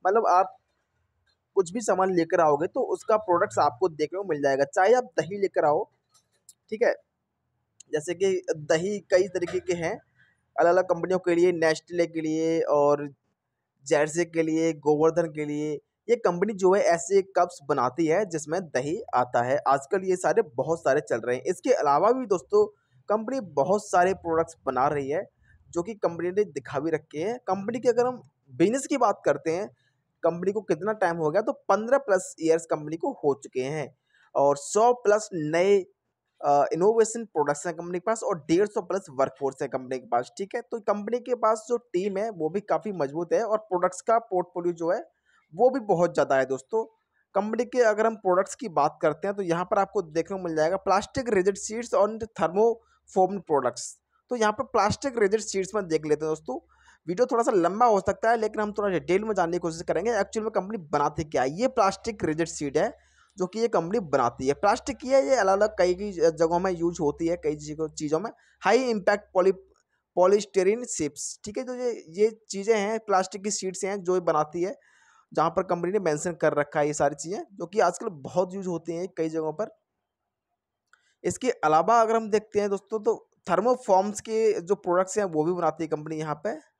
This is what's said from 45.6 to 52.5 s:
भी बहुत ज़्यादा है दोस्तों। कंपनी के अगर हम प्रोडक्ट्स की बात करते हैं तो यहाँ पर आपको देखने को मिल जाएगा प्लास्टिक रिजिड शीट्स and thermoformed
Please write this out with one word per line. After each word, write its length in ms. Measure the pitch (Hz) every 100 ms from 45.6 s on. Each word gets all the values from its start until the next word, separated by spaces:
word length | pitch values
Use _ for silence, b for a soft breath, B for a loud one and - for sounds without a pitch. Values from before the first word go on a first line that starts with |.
| 247
भी 100 | 262
बहुत 340 | 208 170 175
ज़्यादा 220 | 160 139 135
है 100 | 127
दोस्तों। 380 | 131 _ 220 220 _ _ _ _
कंपनी 300 | 196 214 226
के 180 | 240 254
अगर 240 | 226 208 220
हम 100 | 220
प्रोडक्ट्स 380 | 190 180 190
की 140 | - 233
बात 300 | 151 147 -
करते 260 | 160 151 196
हैं 80 | 202
तो 60 |
यहाँ 220 | 185 165
पर 140 | 180 202
आपको 240 | 196 208
देखने 340 | 165 160 160 196
को 60 |
मिल 140 | 175 156
जाएगा 200 | 156 190
प्लास्टिक 520 | 196 190 208 269 247
रिजिड 280 | 202 185 196
शीट्स 380 | - 220 240
and 240 | 196 208 220
thermoformed 1200 | 220 - 160